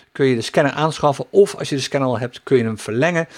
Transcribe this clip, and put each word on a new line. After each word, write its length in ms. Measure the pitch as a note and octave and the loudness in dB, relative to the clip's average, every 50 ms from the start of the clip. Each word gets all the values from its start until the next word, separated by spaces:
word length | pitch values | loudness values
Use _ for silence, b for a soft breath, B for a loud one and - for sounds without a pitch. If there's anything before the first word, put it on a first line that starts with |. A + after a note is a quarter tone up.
| B B | B B
kun 140 | B - C#3 | B 0 0
je 100 | C3 B2 | 2 2
de 60 | A2+ | 0
scanner 320 | A2 - - F3 D3 C#3 - | -2 -2 0 2 2 2 2
aanschaffen. 520 | D3 D#3 D#3+ - - - D3 C3+ - - - | 0 -2 -2 0 0 0 0 0 -2 -4 0
Of 260 | - F#3+ G3+ F#3+ - | 4 4 4 4 2
als 140 | - C#3 - | -6 -6 -6
je 60 | D3+ | -4
de 60 | C3+ | -4
scanner 280 | B2+ - - C#3 C3+ B2+ | -4 -2 -2 -2 0 0
al 100 | B2 A2 | -2 -2
hebt, 220 | B2+ A#2+ - - - | -4 -6 -10 -10 -2
kun 140 | - C#3 | 2 2
je 60 | B2 A2+ | 2 2
hem 140 | A2 A2 | 0 -4
verlengen. 500 | G#2+ - - G#2+ B2 D3+ F3 F3 E3 E3 - B | -6 -8 -6 -2 0 0 0 0 -2 -4 -4 B